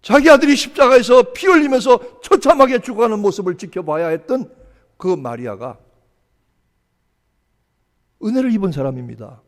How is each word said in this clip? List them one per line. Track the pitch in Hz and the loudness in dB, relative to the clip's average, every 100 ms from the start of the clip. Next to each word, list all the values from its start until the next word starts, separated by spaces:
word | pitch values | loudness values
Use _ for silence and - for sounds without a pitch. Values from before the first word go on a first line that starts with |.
자기 | - 285 294 | 2 2 6
아들이 | 277 285 277 | 6 4 -2
십자가에서 | - - 262 262 220 247 - | -4 0 4 4 6 4 4
피 | - 381 | -2 2
흘리면서 | 339 294 254 262 240 - _ | 2 2 -2 2 0 0 _
처참하게 | - - 269 311 269 247 | -2 0 2 4 2 2
죽어가는 | - 214 233 214 | -6 -4 -2 0
모습을 | 202 190 185 180 | -4 -4 -8 -8
지켜봐야 | 196 180 160 151 170 | -12 -12 -8 -6 -4
했던 | 165 - 175 180 _ _ _ _ _ | -6 -4 -6 -6 _ _ _ _ _
그 | 185 | -6
마리아가 | 170 127 117 120 101 123 113 _ _ _ _ _ _ _ _ _ _ _ _ _ _ _ _ _ _ _ _ _ _ _ _ | -6 -8 -12 -12 -12 -14 -16 _ _ _ _ _ _ _ _ _ _ _ _ _ _ _ _ _ _ _ _ _ _ _ _
은혜를 | 214 254 262 | -6 -4 -2
입은 | 220 190 | -2 -4
사람입니다. | 143 135 127 120 110 107 110 | -6 -8 -8 -16 -18 -20 -20